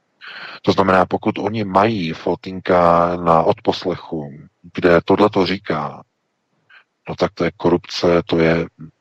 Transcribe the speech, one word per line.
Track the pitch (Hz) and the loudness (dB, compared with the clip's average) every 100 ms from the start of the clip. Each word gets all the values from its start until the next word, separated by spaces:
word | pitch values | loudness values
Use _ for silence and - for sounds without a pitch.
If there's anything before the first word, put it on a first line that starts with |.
| _ _ - - - - | _ _ -20 -18 -18 -6
To | - | -2
znamená, | 95 95 92 90 | 2 4 4 2
pokud | - 107 - | -2 -4 -4
oni | 101 113 | -4 -4
mají | 98 92 110 107 82 | 0 2 2 0 -4
Faltýnka | 78 95 82 95 92 - 90 87 85 87 87 | -6 -6 -6 -8 -6 0 2 4 4 2 0
na | 85 82 | 2 2
odposlechu, | 95 104 - - 92 80 - 80 71 71 - _ 87 | 2 0 -2 -4 -4 -8 -8 -10 -10 -16 -20 _ -16
kde | - 90 85 - | 0 4 4 4
tohleto | 98 101 - 85 | 2 2 2 0
říká, | 98 - 80 73 - - _ _ _ _ _ _ - _ _ - | -2 -6 -6 -6 -12 -20 _ _ _ _ _ _ -20 _ _ -12
no | - | -4
tak | 87 | -4
to | - | -2
je | 85 - | -4 -2
korupce, | 87 87 - - 90 87 - | 0 0 -2 -2 2 2 2
to | 85 | 2
je, | 82 85 - - 156 _ | 2 2 -2 -10 -20 _